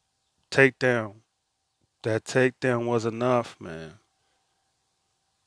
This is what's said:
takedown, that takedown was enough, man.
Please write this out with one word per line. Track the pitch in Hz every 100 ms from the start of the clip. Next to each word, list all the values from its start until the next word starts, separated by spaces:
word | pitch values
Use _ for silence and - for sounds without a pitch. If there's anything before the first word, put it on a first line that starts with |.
| _ _ _ _ -
takedown, | - 135 - 127 120 107 110 _ _ _ _ _ _ _ _
that | 117 110 -
takedown | 135 127 - 131 120 120
was | 117 113
enough, | 113 123 123 113 -
man. | 95 80 78 - _ _ _ _ _ _ _ _ _ _ _ _ _ _